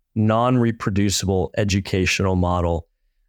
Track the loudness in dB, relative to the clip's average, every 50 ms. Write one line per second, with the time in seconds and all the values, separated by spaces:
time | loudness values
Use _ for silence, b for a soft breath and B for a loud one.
0 | _ _ _ 0 2 2 2 2 2 2 2 2 2 0 0 -2 -4 -2 0 0
1 | 0 0 -2 -2 -2 -2 0 -2 -2 -2 -2 -2 -2 0 0 -2 -2 -2 -2 0
2 | 0 0 0 -2 0 0 0 0 0 0 0 0 0 -2 -2 -4 -6 _ _ _
3 | _ _ _ _ _